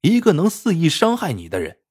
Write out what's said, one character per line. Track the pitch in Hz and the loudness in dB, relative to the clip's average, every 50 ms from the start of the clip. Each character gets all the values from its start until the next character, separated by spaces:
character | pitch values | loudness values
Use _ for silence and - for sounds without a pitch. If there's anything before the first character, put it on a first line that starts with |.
一 | - 165 233 240 | 2 2 0 4
个 | 233 226 | 2 2
能 | 175 151 180 214 | 2 4 0 0
肆 | - - - - 190 | -2 -2 -2 -2 0
意 | 160 165 156 | 2 0 0
伤 | - - 226 226 233 | 2 2 2 2 2
害 | 233 226 175 | -2 -4 -6
你 | 120 92 82 82 | -6 -8 -8 -8
的 | 90 92 | -6 -6
人 | 82 76 - _ _ _ | -6 -8 -10 _ _ _